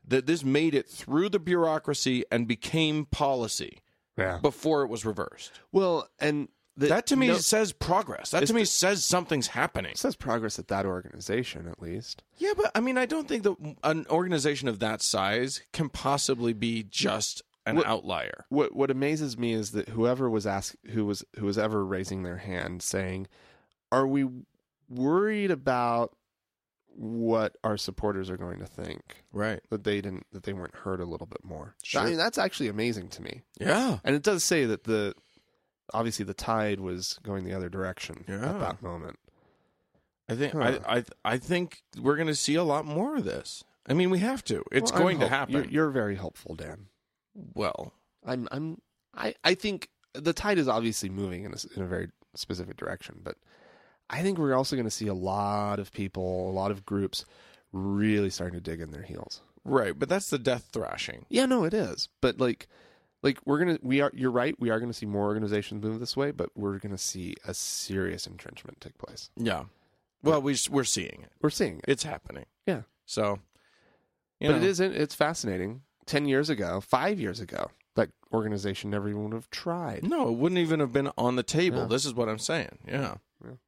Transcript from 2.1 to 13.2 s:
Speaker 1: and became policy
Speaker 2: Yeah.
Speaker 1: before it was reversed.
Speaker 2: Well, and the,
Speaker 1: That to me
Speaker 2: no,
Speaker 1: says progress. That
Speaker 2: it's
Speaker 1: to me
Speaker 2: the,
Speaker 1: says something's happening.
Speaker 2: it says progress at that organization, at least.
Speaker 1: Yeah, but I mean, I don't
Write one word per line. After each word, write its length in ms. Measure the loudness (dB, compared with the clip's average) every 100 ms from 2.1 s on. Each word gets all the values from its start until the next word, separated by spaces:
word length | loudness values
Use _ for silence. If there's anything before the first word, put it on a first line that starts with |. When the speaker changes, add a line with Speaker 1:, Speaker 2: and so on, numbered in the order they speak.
| 0 2
Speaker 1:
and 180 | 0 0
became 560 | -2 0 2 2 2 -2
policy 760 | 0 2 2 -2 -4 -6 -12 _ _ _ -2
Speaker 2:
Yeah. 220 | 0 2
Speaker 1:
before 440 | 2 2 2 2
it 60 | 2
was 160 | -2
reversed. 480 | -4 -4 -6 -8 -18 -18 _
Speaker 2:
Well, 380 | 4 4 2 -2 _
and 300 | 0 2 -4 _ _ 0
the, 80 | 4
Speaker 1:
That 200 | 4 4
to 80 | 4
me 100 | 6
Speaker 2:
no, 100 | 6
Speaker 1:
says 360 | 4 4 2
progress. 560 | -2 2 2 2 -6 -2
That 140 | 2
Speaker 2:
it's 60 | 4
Speaker 1:
to 40 |
me 80 | 4
Speaker 2:
the, 40 | 4
Speaker 1:
says 380 | 4 4 2
something's 440 | 2 2 2 0 0
happening. 440 | 0 0 0 -6
Speaker 2:
it 60 | -2
says 180 | -2 -2
progress 420 | -2 0 0 -4
at 100 | -2
that 180 | -2 0
organization, 800 | -2 -6 -12 -2 -2 -2 -8 -10
at 140 | -10
least. 400 | -8 -8 -8 -16 _ _
Speaker 1:
Yeah, 140 | 0 2
but 140 | 2
I 60 | 2
mean, 160 | 0 0
I 80 |
don't 240 | 0 -2